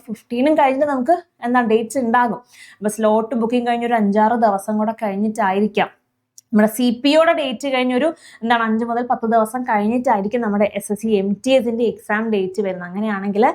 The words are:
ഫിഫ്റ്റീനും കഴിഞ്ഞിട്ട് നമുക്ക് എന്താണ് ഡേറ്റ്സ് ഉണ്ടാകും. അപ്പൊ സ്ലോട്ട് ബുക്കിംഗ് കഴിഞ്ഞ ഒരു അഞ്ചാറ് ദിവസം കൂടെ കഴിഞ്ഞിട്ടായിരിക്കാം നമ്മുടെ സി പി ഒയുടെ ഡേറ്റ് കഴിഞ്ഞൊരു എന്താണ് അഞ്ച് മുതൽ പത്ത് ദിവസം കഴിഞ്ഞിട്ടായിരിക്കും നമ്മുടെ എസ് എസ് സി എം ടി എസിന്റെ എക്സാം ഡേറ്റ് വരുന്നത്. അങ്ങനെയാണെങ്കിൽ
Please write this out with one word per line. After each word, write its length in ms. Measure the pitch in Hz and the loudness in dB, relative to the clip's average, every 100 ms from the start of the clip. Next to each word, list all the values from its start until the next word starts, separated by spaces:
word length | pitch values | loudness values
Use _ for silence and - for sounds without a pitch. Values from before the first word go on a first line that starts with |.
| - | -8
ഫിഫ്റ്റീനും 480 | 208 - 240 285 320 | -14 -8 0 2 4
കഴിഞ്ഞിട്ട് 280 | 277 262 294 | 2 2 0
നമുക്ക് 240 | 269 247 349 - _ 240 | -2 0 0 -2 _ -2
എന്താണ് 220 | 247 220 220 | 0 2 0
ഡേറ്റ്സ് 260 | 226 277 233 | 0 -4 0
ഉണ്ടാകും. 360 | 240 240 - - - - - | 2 0 -2 -10 -20 -20 -6
അപ്പൊ 120 | 202 214 | -6 0
സ്ലോട്ട് 360 | 214 220 220 233 | 2 2 0 -2
ബുക്കിംഗ് 260 | 226 247 240 | 0 0 0
കഴിഞ്ഞ 160 | 233 233 | -2 0
ഒരു 60 | 233 | 0
അഞ്ചാറ് 360 | 202 208 214 240 226 | 2 2 2 4 2
ദിവസം 280 | 196 208 214 | 0 -2 -2
കൂടെ 140 | 214 220 214 | -2 -4 -4
കഴിഞ്ഞിട്ടായിരിക്കാം 840 | 196 220 220 196 190 208 208 165 _ _ _ _ - - | -2 -4 -2 0 2 0 0 -2 _ _ _ _ -20 -2
നമ്മുടെ 180 | 208 208 214 | 2 2 2
സി 100 | 247 240 | -2 0
പി 100 | 285 302 | 2 4
ഒയുടെ 160 | 330 320 | 4 2
ഡേറ്റ് 280 | 269 247 285 | -2 -4 -4
കഴിഞ്ഞൊരു 340 | 262 254 247 311 320 - - | -2 0 0 0 -4 -16 -8
എന്താണ് 200 | 226 240 226 | 0 0 2
അഞ്ച് 180 | 220 233 | 0 -2
മുതൽ 140 | 233 247 | -4 -2
പത്ത് 180 | 247 226 | -2 2
ദിവസം 280 | 226 220 254 247 | 2 2 -2 -2
കഴിഞ്ഞിട്ടായിരിക്കും 720 | 214 208 247 247 214 202 247 220 | 0 0 0 0 0 0 -2 -2
നമ്മുടെ 220 | 202 208 202 | 0 0 -2
എസ് 120 | - | -6
എസ് 80 | 208 | -4
സി 80 | 226 208 | 0 0
എം 80 | 196 202 | 0 -2
ടി 80 | 254 262 | 2 2
എസിന്റെ 260 | 233 226 226 | 2 -2 -2
എക്സാം 320 | - - 214 226 | -4 -4 -2 0
ഡേറ്റ് 280 | 208 185 185 196 | -2 -2 -4 -4
വരുന്നത്. 220 | 180 175 | -6 -8
അങ്ങനെയാണെങ്കിൽ 560 | 185 214 196 202 196 262 | -6 -4 -4 -4 2 0